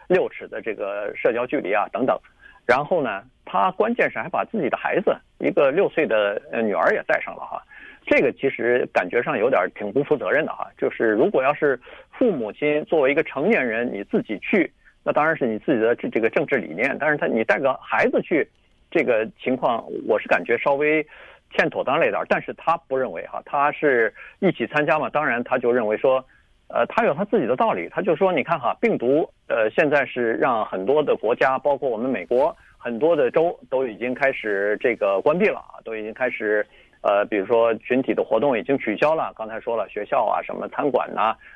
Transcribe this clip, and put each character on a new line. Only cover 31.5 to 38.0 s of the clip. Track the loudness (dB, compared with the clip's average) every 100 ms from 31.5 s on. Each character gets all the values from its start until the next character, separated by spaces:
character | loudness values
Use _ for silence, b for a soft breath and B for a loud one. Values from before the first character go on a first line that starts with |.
| 2
包 | 0 -2
括 | -2
我 | -4
们 | -2
美 | -4 0
国， | 2 2 -2 b b
很 | -8 0
多 | 2 4
的 | 2
州 | 2 0 -2 -4
都 | -2 -2
已 | -4
经 | -6
开 | 0 0
始 | 0 -2 0 0 0
这 | 0
个 | 0 2 2
关 | 2 2
闭 | 2
了 | 0
啊， | -10 -18 -12
都 | -10
已 |
经 | -10
开 | -4 -4
始， | -2 0 0 -2 b b b
呃， | 2 2 2
比 | 0
如 | 2
说 | 4 4 0
群 | 0 0